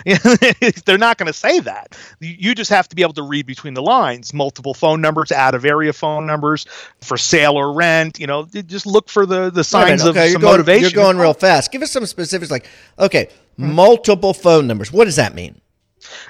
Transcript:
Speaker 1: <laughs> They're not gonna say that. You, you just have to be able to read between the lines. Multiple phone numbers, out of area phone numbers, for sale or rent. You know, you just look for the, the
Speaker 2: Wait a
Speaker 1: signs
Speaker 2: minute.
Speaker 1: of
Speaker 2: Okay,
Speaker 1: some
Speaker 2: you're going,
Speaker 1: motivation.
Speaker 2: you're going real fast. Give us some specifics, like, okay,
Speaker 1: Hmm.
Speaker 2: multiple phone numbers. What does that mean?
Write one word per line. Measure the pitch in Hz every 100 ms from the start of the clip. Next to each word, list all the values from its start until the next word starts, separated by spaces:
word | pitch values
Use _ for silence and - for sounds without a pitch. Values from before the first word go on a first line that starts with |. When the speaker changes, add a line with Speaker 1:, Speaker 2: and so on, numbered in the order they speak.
| -
Speaker 1:
<laughs> | 190 233 240 262 - 240 - -
They're | 196
not | 233 226
gonna | 165
say | 151 220 349
that. | 117 98 - - - _
You, | 160 170
you | 190
just | 233 220
have | 202 -
to | 165
be |
able | 175
to | 156
read | 143 147
between | 131 131 151
the | 127
lines. | 151 254 165 123 123
Multiple | 143 139 - 135
phone | 131 165 156
numbers, | 156 156 156
out | 139 131
of | 127 139
area | 151 156
phone | 143 156 151
numbers, | 156 151 147 151 - - - _
for | - 123
sale | - 165 147 143
or | 139
rent. | 147 170 160 160 156
You | 147
know, | 143 160
you | 202
just | 170 190 202
look | 208 -
for | 214 196
the, | 185 185
the | 175
Speaker 2:
Wait |
a |
Speaker 1:
signs | 156 196 180 185
Speaker 2:
minute. | 160
Speaker 1:
of | 170
Speaker 2:
Okay, | 170
Speaker 1:
some |
Speaker 2:
you're | 175
going, | - 190
Speaker 1:
motivation. | 156 202
Speaker 2:
you're | - 208
going | 196 185
real | 170
fast. | 151 190 160 -
Give | 269
us | 294
some | 269 214
specifics, | - 170 185 165
like, | 127 - - _ -
okay, | 190 151 - _ _ -
Speaker 1:
Hmm. | 143
Speaker 2:
multiple | 156 196 233 208 196 196
phone | 180 175 165 131
numbers. | 107 107
What | 170
does | 226 147
that | 107
mean? | - 87 - _ _ _ _ - - -